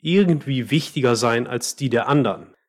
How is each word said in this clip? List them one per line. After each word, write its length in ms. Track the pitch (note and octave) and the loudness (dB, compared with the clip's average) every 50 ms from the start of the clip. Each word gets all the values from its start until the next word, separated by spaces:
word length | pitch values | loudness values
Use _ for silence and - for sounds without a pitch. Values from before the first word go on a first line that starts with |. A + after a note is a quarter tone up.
irgendwie 680 | - D#3 F3 G3 G3+ F3 E3 D3 - C3+ C#3 B2+ A#2+ G2+ | -2 2 2 4 4 4 2 0 -2 -4 -4 -4 -2 0
wichtiger 460 | B2+ D#3+ - - - D3+ B2+ B2 A#2+ | 0 -2 -2 -2 -6 0 2 2 2
seien 300 | A2 A#2+ A#2+ A#2 A#2 A#2+ | 2 2 0 0 0 -2
als 300 | - B2 A#2+ - - - | -2 -6 -6 -6 -6 -8
die 140 | - C#3+ B2+ | -6 -4 -2
der 180 | A#2 A#2 A2+ B2+ | 0 0 0 2
anderen. 460 | C#3+ D3+ C3 A2 F#2+ - E2+ - _ _ _ | 2 2 2 0 -2 -6 -10 -20 _ _ _